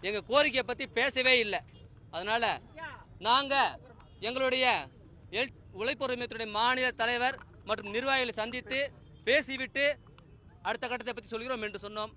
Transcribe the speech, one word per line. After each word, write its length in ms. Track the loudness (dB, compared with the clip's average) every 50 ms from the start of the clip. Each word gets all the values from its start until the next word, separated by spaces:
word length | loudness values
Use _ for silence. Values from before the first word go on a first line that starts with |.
| -4 -2
எங்க 120 | -4 -4 -2 2
கோரிக்கையை 340 | 4 4 4 4 2 0 -2 -2
பத்தி 180 | -4 -6 -6 -4 0 0
பேசவே 360 | 0 2 2 2 4 6 6 6 4
இல்லை. 160 | 2 0 -4 -4 -6 -20 -20 -20 -20 -20 -20 -20 -10 -8
அதனால 280 | -6 -2 0 0 2 2 2 0 -2 -6 -14 -16 -14 -14 -14 -14 -16 -20 -20 -18 -4 2 4
நாங்க 280 | 4 4 4 2 2 2 2 2 0 -6 -16 -20 -20 -20 -20 -20 -16 -6 -6 -4
எங்களுடைய 360 | -2 0 0 0 2 4 4 4 4 2 0 -6 -14 -20 -20 -20 -20 -20 -18 -6 -4 -4
எல்-, 160 | -4 -4 -6 -18 -20 -18 -10 -6
உழைப்பு 240 | -4 -4 -4 -2 -2 -4
உரிமையத்துடைய 420 | -4 -4 -6 -8 -8 -8 -8 -4 -2 2
மாநில 280 | 2 2 4 4 2 0 0 2
தலைவர் 360 | 0 2 2 2 2 0 -2 -2 -12 -20 -20 -18 -4 -4
மற்றும் 240 | -4 -4 -4 -4 -4
நிர்வாகிகளை 380 | -2 0 2 2 2 0 -2 -2 -4
சந்தித்து 380 | -6 -4 -4 -8 -6 -4 -4 -2 -2 -4 -6 -14 -20 -20 -20 -10 0 2
பேசிவிட்டு 580 | 2 2 2 0 -6 -6 -6 -4 -2 0 2 2 0 -2 -8 -20 -20 -20 -20 -20 -20 -20 -20 -20 -20 -8 -4 -4
அடுத்த 180 | -4 -4 -4 -4
கட்டத்தை 260 | -4 -4 -6 -6 -8
பத்தி 200 | -8 -10 -10 -10
சொல்கிறோம் 280 | -8 -6 -4 -4 -4 -4 -6
என்று 120 | -8 -10 -12
சொன்னோம். 260 | -10 -8 -8 -8 -8 -10